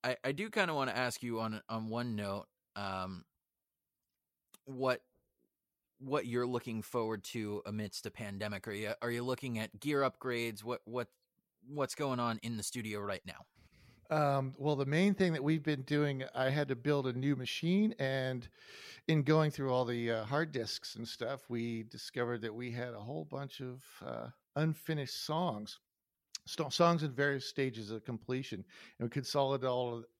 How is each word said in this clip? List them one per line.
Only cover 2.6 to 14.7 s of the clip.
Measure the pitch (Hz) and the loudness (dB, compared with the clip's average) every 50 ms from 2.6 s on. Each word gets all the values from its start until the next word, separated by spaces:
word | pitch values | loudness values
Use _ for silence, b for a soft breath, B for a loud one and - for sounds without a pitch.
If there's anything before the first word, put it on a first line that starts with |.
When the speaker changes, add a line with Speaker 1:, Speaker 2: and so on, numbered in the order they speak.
| _ _ _ | _ _ _
Speaker 1:
um, | 101 101 98 95 95 92 95 92 90 - _ _ _ _ _ _ _ _ _ _ _ _ _ _ _ _ _ _ _ _ _ _ _ _ _ - _ _ | -6 -4 -2 -2 -2 -2 -4 -6 -10 -12 _ _ _ _ _ _ _ _ _ _ _ _ _ _ _ _ _ _ _ _ _ _ _ _ _ -20 _ _
what, | - 135 123 131 131 127 117 _ _ _ _ _ _ _ _ _ _ _ _ _ _ _ _ _ _ _ _ | -12 -6 -2 0 0 0 0 _ _ _ _ _ _ _ _ _ _ _ _ _ _ _ _ _ _ _ _
what | 139 135 139 147 - | -6 0 0 0 0
you're | 120 117 123 123 | 2 0 0 0
looking | 123 123 120 - 127 110 110 | 2 0 -2 -2 -2 -6 -6
forward | 104 - - 123 113 110 110 104 | -6 -4 -2 -2 0 0 -2 -4
to | - - - 120 107 104 104 101 - | -6 -8 -6 -4 -4 -4 -4 -6 -6
amidst | 101 104 107 107 98 - - - | -6 -6 -4 -6 -6 -8 -8 -10
a | 107 | -10
pandemic. | - - 113 101 98 98 104 104 104 95 - | -10 -8 -8 -8 -6 -4 -4 -4 -4 -6 -6
Are | 117 | -6
you, | 101 101 107 104 - - | -6 -4 -4 -4 -4 -4
are | - 120 | -2 -2
you | 117 120 | -2 -2
looking | 120 127 127 - - 131 117 110 | 0 -2 -2 -2 -2 -4 -4 -4
at | 107 - - 110 | -4 -6 -8 -6
gear | - 147 147 139 | -4 0 2 2
upgrades? | 139 131 - _ - 127 120 120 117 117 107 101 104 | 2 2 0 _ -4 -2 0 0 0 -2 -4 -6 -6
What, | 117 123 - _ | -6 -6 -6 _
what, | 107 117 123 120 - _ _ _ _ _ _ _ _ _ _ _ | -6 -4 -4 -6 -6 _ _ _ _ _ _ _ _ _ _ _
what's | 127 143 147 139 127 - | -10 -2 -2 -2 -2 0
going | - 151 135 127 123 | -2 0 0 2 2
on | 120 117 113 107 | 2 0 0 -2
in | - 113 120 | -4 -4 -4
the | 107 98 | -4 -4
studio | - - 123 110 110 104 104 | -4 -6 -6 -4 -4 -4 -4
right | 101 101 98 90 _ | -2 -2 -4 -4 _
now? | 190 73 67 - _ b b b b b b b b b b b - | -12 -14 -14 -16 _ b b b b b b b b b b b 0
Speaker 2:
Um, | 156 156 151 143 139 139 135 131 135 - | 2 4 4 4 4 2 0 -2 -4 -2
well, | 139 151 | 0 2